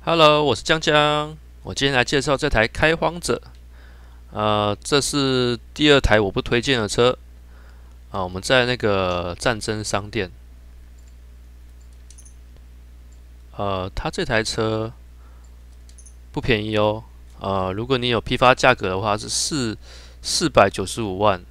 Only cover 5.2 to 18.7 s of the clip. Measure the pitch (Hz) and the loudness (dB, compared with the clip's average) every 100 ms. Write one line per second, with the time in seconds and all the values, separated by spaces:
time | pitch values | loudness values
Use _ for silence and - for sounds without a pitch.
5.2 | 135 127 123 120 - - 151 139 - 107 | 0 0 -2 -4 -10 0 4 4 6 2
6.2 | 101 123 - 120 117 127 104 - 123 127 | 2 -2 -2 -2 0 -2 -2 2 2 0
7.2 | - - - - - - - - - 98 | -12 -20 -20 -20 -20 -20 -20 -20 -12 -8
8.2 | 92 92 95 131 123 123 110 98 92 87 | -6 -6 0 2 2 0 0 0 0 -2
9.2 | 87 85 135 110 - 107 107 104 104 113 | -4 -4 -4 -4 -6 -6 -4 -6 -6 -6
10.2 | 92 - - - - - - - - - | -6 -10 -20 -20 -20 -20 -20 -20 -20 -20
11.2 | - - - - - - - - - - | -20 -20 -20 -20 -20 -20 -20 -20 -20 -20
12.2 | - - - - - - - - - - | -20 -20 -20 -20 -20 -20 -20 -20 -20 -20
13.2 | - - - - 101 95 92 - 156 - | -20 -20 -20 -8 -4 -4 -6 -6 -8 -6
14.2 | 175 113 110 - 110 110 110 - - - | -2 -2 -2 -4 -2 -2 -6 -12 -20 -20
15.2 | - - - - - - - - - - | -20 -20 -20 -20 -20 -20 -20 -20 -20 -20
16.2 | - 147 139 110 107 107 107 107 113 - | -12 -8 -2 -2 0 0 0 0 -10 -20
17.2 | - - 98 98 92 95 123 131 123 117 | -20 -10 -4 -2 -2 -4 -2 -2 0 -2
18.2 | - 127 127 127 135 | -2 2 4 4 2